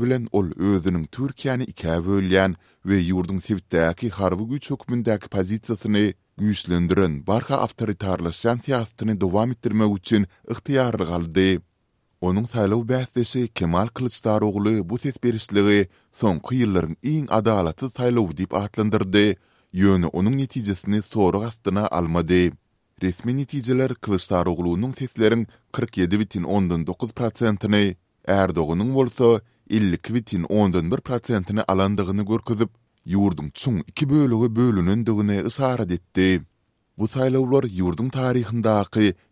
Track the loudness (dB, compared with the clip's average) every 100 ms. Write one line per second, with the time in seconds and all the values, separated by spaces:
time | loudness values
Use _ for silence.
0 | 0 -2 0 -2 -2 -2 0 0 0 -2
1 | -4 -6 -8 -6 -4 -4 -6 -6 -4 -2
2 | 0 0 2 2 2 -2 _ _ -2 0
3 | 2 0 -2 -4 -4 -6 -2 0 2 0
4 | -6 -2 -2 -2 -4 -6 -6 -10 -6 -4
5 | -2 -2 -2 -4 -2 -4 -6 -6 0 2
6 | 2 -2 _ -4 -2 -2 0 0 2 2
7 | 2 0 -2 -2 0 -2 -2 -4 -6 -4
8 | -4 -2 -4 -2 -2 -2 -2 -4 -4 -6
9 | -4 0 0 0 0 -2 -2 2 2 0
10 | 2 2 2 _ -12 -10 -2 0 2 0
11 | -2 -2 -2 2 2 2 -4 _ _ _
12 | _ _ -2 -2 -2 0 2 2 0 -2
13 | -2 -4 -2 -2 -4 -2 0 0 0 -4
14 | -6 -4 0 0 0 0 0 0 -2 -6
15 | -6 -4 -2 -2 -2 2 4 4 2 _
16 | _ -2 0 0 -2 -2 0 0 -2 -4
17 | -4 -2 0 0 2 2 0 -4 -8 -2
18 | 0 2 0 -2 -4 -2 -4 -2 0 0
19 | 2 4 4 2 _ _ _ 2 4 4
20 | 2 0 0 0 -4 -6 -4 -4 -2 -2
21 | -2 2 2 2 -4 -8 -4 -2 0 -2
22 | -2 0 2 2 2 -2 _ _ _ -8
23 | -6 -4 -4 -4 -4 -6 -2 0 -2 -4
24 | -4 -2 0 0 0 -2 -2 -2 -4 -6
25 | -8 0 2 2 -2 _ _ -6 -6 -2
26 | 0 0 -2 -4 -2 0 0 0 -4 -6
27 | -8 -4 -6 -2 -2 0 0 2 2 -2
28 | _ _ 0 2 2 2 0 0 0 0
29 | 0 4 4 4 0 _ -2 0 2 0
30 | -2 -4 -2 -4 0 2 4 2 0 -4
31 | -4 -6 -2 -2 -2 -4 0 2 2 0
32 | -2 -2 0 -2 -2 -2 -2 _ _ _
33 | -2 2 2 0 -6 -6 -2 -2 -4 -4
34 | 0 2 2 2 0 2 2 2 2 2
35 | 0 0 0 0 -2 -2 -2 -2 -2 -4
36 | -4 2 2 2 -2 _ _ _ _ -6
37 | -4 -2 0 0 2 2 0 0 -2 0
38 | -4 -2 -2 -2 -2 -2 2 2 2 2
39 | 2 2 _